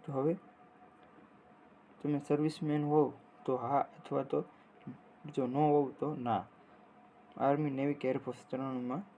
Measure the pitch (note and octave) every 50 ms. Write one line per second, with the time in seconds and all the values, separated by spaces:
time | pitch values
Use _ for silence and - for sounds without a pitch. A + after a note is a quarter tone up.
0 | - - C#3+ C3+ C3+ D#3 E3+ - - - - - - - - - - - - -
1 | - - - - - - - - - - - - - - - - - - - -
2 | - D3 D3 C#3+ C#3+ - D3 D3 D3+ D#3 D#3 - E3+ D3+ D3 D3+ D3 D3 D3 D#3
3 | D3 B2+ A#2+ - - - - - - - C3 B2 A#2+ A#2+ C#3+ C#3 - - - -
4 | - - C#3+ C#3 C3 - - D3 - - - - - - - - - - C3 -
5 | - - - - - D3+ C#3+ - C3+ B2 B2+ C#3 D3+ D3+ D3 D3 C#3+ C3 - -
6 | - C#3+ D3+ - B2 A#2+ A2+ G2 G2 - - - - - - - - - - -
7 | - - - - - - - - - C3+ C#3+ D3 D3+ D3 C3+ C3 C3+ C#3+ C#3+ C#3+
8 | - B2+ C3 C3 A#2 B2+ A#2+ - - - - C3 C3+ C3+ C3 B2+ B2 B2 B2+ D#3+
9 | G3+ - -